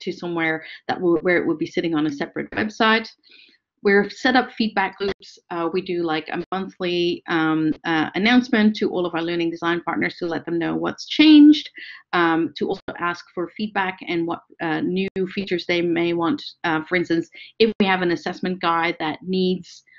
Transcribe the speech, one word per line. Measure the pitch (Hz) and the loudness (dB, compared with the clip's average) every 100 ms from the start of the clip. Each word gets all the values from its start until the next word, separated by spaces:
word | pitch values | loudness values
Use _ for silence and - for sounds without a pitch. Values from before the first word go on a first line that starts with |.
to | - | -12
somewhere | 170 175 170 160 160 156 - - | -8 -6 -2 -2 -2 -8 -12 -8
that | - | -2
will, | 180 170 | 2 2
where | 185 175 | 2 2
it | - | 0
will | 160 | -2
be | 165 | -4
sitting | - 170 | -4 -2
on | 160 151 | 0 -2
a | |
separate | 139 165 - - | -4 -8 -8 -8
website. | 196 214 - 220 220 226 - _ - - _ _ _ | -6 -6 0 2 2 -2 -14 _ -20 -20 _ _ _
We've | 208 202 196 | 2 4 2
set | - 262 | 0 2
up | 254 247 | 2 2
feedback | - 220 214 190 - | -2 -2 0 -4 -4
loops. | 196 190 - - _ | -6 -6 -12 -20 _
Uh, | 175 165 | -4 -2
we | 185 | -2
do, | 185 175 | -4 -4
like, | 170 156 156 | -2 -2 -4
a | 175 170 | -8 -6
monthly, | 185 190 - 180 175 175 175 - | -6 -6 -6 -2 0 0 -2 -2
um, | 170 160 160 156 151 | 0 2 2 0 -2
uh, | 170 160 - | -2 -2 -2
announcement | - 214 247 247 220 214 214 | 0 4 4 4 4 4 2
to | 208 | -2
all | 180 | -2
of | 175 | -2
our | 175 | -4
learning | 165 175 170 | -4 -2 -2
design | 165 170 170 | -2 -2 -2
partners | 170 160 170 - | -2 -2 -4 -4
to | 180 | -6
let | 160 165 | -6 -4
them | 170 | -2
know | 160 | -2
what's | 160 170 - - | -2 -4 -6 -4
changed, | - 311 302 294 302 - - - - _ | 4 8 10 10 8 2 -16 -18 -20 _
um, | 180 170 165 165 - | 0 2 0 -2 -4
to | - | -4
also | - - - | -4 -8 -6
ask | 175 175 - | -6 -6 -10
for | - 170 - | -8 -8 -6
feedback | 214 202 185 185 - | -6 -2 -4 -6 -6
and | 175 165 | -4 -2
what, | - - - | -6 -12 -8
uh, | 165 156 | -4 -2
new | 156 185 190 - 185 | -2 -2 -2 -4 -4
features | 202 190 175 - | -4 -4 -6 -2
they | 175 | 0
may | 175 170 170 | 0 0 0
want. | 170 165 - - - | 0 0 -2 -6 -6
Uh, | 175 160 | -2 -2
for | 156 180 | -2 -2
instance, | 170 170 165 - - - | 0 -2 -2 -12 -20 0
if | 226 - | 2 4
we | |
have | 190 185 | 2 2
an | 180 | 0
assessment | 165 - 185 185 185 | -2 -4 -6 -6 -2
guide | 175 165 165 170 | 0 0 0 -2
that | 160 - | -6 -6
needs | 175 185 185 180 - - _ | -4 0 0 -2 -6 -20 _